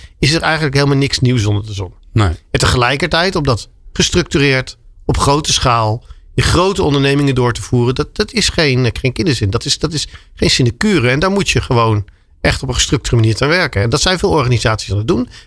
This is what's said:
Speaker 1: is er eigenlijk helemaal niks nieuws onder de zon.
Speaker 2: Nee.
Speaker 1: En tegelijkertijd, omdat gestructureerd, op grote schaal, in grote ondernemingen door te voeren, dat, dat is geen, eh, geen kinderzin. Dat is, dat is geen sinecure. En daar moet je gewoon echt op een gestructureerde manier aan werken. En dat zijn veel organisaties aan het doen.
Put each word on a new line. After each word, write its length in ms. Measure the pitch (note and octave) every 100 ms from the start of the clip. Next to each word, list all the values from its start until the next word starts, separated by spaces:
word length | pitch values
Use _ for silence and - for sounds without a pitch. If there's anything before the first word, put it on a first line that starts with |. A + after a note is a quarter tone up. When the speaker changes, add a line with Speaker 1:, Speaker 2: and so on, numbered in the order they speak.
| - -
Speaker 1:
is 160 | C#3
er 80 | D#3+
eigenlijk 320 | D#3+ D#3 D3+
helemaal 220 | C#3 C#3+ C#3
niks 220 | C#3 -
nieuws 240 | B2 B2 G#2
onder 200 | G#2 G#2+
de 60 |
zon. 200 | G2 F2+ - -
Speaker 2:
Nee. 160 | G#2+ G2 E2 _
Speaker 1:
En 100 | C3
tegelijkertijd, 760 | A#2+ B2 A#2+ C#3 D3+ D#3+ F#3 F#3+
omdat 340 | C#3 G#2+ - - -
gestructureerd, 840 | - - F3 - D#3 C#3+ C3 B2+ - - - -
op 100 | -
grote 340 | C#3 C#3+ -
schaal, 520 | - B2+ A#2 A2 A#2 - - -
in 80 | -
grote 400 | - D#3+ F#3+ F#3+
ondernemingen 520 | D#3 C#3+ C#3 C#3+ C#3
door 180 | B2+ A#2+
te 100 | A2+
voeren, 320 | - B2 A#2+
dat, 220 | B2 D3 -
dat 160 | G#3+
is 160 | A3 -
geen, 360 | - D3 B2+
eh, 60 | B2 -
geen 120 | C3+
kinderzin. 380 | B2+ F#3+ B2 G2+
Dat 140 | A2+
is, 140 | C#3+ -
dat 140 | D#3
is 160 | D3+ - - -
geen 160 | - F#3
sinecure. 580 | - A#2+ - G#3+ F3 B2
En 80 | C3
daar 120 | F#3+
moet 180 | G3+ -
je 100 | B2
gewoon 440 | - A#2 A2+ G#2 - _ _ _
echt 220 | D3+ -
op 60 | C3
een 60 |
gestructureerde 520 | A#2+ - C#3 - A#2 A2
manier 140 | G#2+
aan 160 | C#3 F3+
werken. 220 | D#3+ G2
En 80 | A2+
dat 100 | D3
zijn 180 | F3+ F3+
veel 120 | G3
organisaties 600 | D#3+ B2 A2+ A#2 A2 -
aan 60 | G#2
het 100 | A2+
doen. 160 | A3 B3 -